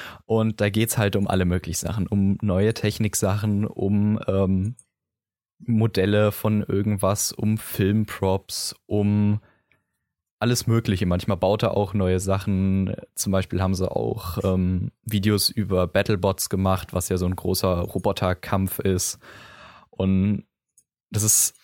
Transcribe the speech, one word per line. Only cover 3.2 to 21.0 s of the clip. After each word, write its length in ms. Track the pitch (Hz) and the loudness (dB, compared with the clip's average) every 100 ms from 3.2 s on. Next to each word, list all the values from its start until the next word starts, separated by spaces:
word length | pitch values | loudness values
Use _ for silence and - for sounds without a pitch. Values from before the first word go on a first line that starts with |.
| 101 101 107 101 104 | 0 0 0 -2 -2
um, 540 | - 98 104 104 107 - | -4 -2 2 2 0 0
ähm, 480 | 95 95 95 98 120 - _ _ _ _ _ _ _ | 0 2 0 -2 -6 -18 _ _ _ _ _ _ _
Modelle 720 | - 113 113 95 95 104 107 | -2 2 2 2 2 4 2
von 300 | - 107 107 | 0 0 0
irgendwas, 680 | - 98 104 101 98 101 - | 0 -2 0 0 0 0 -4
um 260 | - 107 107 | -2 -2 -2
Filmprops, 1200 | - - 98 107 104 - 98 95 - - - - - | -4 -2 0 2 -2 -2 0 0 -4 -10 -10 -10 -4
um 540 | 104 104 104 104 107 - _ _ _ _ _ _ _ _ - | 0 2 2 2 0 -4 _ _ _ _ _ _ _ _ -4
alles 280 | 117 120 - | -2 0 2
Mögliche. 380 | 113 117 95 95 | 0 2 0 2
Manchmal 320 | 87 - 95 | 0 0 0
baut 260 | 92 107 | 2 2
er 120 | 113 - | 2 0
auch 160 | 98 | 0
neue 260 | 104 92 92 | 0 0 0
Sachen. 760 | 95 95 95 95 95 95 95 - - - | 0 -2 0 0 2 0 -2 -6 -12 -8
Zum 160 | - | 0
Beispiel 300 | 95 95 95 | 0 0 0
haben 120 | 92 | 0
sie 160 | 92 92 | 0 -2
auch, 480 | - 57 - 90 - | -2 -2 -4 -6 -2
ähm, 480 | 95 92 90 90 - - | 0 2 0 0 -4 -10
Videos 460 | - 104 101 101 - | -4 0 2 2 0
über 380 | - 98 92 90 | -2 0 0 2
Battlebots 600 | 95 101 101 95 95 - | 0 0 2 0 -2 -2
gemacht, 440 | 95 95 95 - | 0 2 0 -2
was 140 | 90 - | -4 -2
ja 80 | 92 | -2
so 80 | 90 | 0
ein 100 | 92 | -2
großer 340 | 92 92 95 87 | -2 0 0 0
Roboterkampf 1000 | 87 92 104 95 95 90 - 98 95 - | -2 -2 -2 0 0 -2 -2 -2 -2 -2
ist. 380 | 98 92 - - - - - - - - _ | 0 0 -2 -8 -16 -20 -20 -20 -20 -20 _
Und 540 | - 95 95 98 101 - _ _ _ _ _ | -4 0 2 2 0 -6 _ _ _ _ _